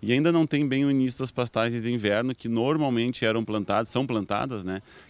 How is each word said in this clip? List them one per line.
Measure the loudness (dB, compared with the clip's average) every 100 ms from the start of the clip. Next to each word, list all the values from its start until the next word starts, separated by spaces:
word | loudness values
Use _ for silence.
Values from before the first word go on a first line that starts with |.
e | 0
ainda | 2 4
não | 4 2
tem | 2 0
bem | 2
o | 2
início | 2 0 -2
das | -6
pastagens | -4 -2 0 0 0
de | -2
inverno, | 0 0 0 0 -4
que | -2
normalmente | 0 2 2 2 2 0 0
eram | 0 0 0
plantadas, | -4 0 -2 0
são | -2 0
plantadas, | -2 -2 -2 -2 -6 -6
né, | -8 -10 -20